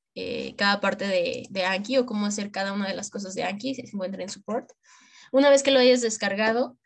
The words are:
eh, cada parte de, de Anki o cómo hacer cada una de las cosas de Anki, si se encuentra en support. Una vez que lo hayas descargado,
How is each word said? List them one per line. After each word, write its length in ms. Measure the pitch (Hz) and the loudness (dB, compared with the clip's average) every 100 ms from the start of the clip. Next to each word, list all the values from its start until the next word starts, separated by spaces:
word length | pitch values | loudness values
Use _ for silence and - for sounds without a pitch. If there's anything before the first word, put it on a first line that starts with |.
| _ | _
eh, 400 | - 185 160 - - | -10 -8 -6 -6 0
cada 240 | 202 202 | 0 2
parte 280 | 196 190 196 | 0 -2 -2
de, 380 | 185 170 - - | 0 0 -4 -6
de 140 | 190 | -4
Anki 320 | 185 190 208 269 | -2 -2 0 0
o 100 | 247 | 0
cómo 200 | 208 208 | -2 -2
hacer 260 | 208 208 | -4 -6
cada 200 | 196 196 | -6 -4
una 140 | 202 196 | -4 -4
de 80 | |
las 160 | 180 190 | -6 -8
cosas 240 | 214 190 | -10 -8
de 80 | 190 | -6
Anki, 320 | 180 202 254 | -6 -6 -8
si 80 | 269 | -8
se 120 | - 202 | -10 -8
encuentra 260 | 185 190 | -8 -8
en 60 | 185 | -10
support. 420 | 196 - 226 - _ _ - _ - - | -12 -8 -8 -8 _ _ -20 _ -20 -2
Una 180 | 262 285 | 4 6
vez 140 | 277 | 6
que 80 | 269 | 6
lo 80 | 269 | 6
hayas 220 | 247 247 | 6 6
descargado, 760 | 233 220 202 196 220 226 254 - | 2 -2 -2 0 0 0 -2 -6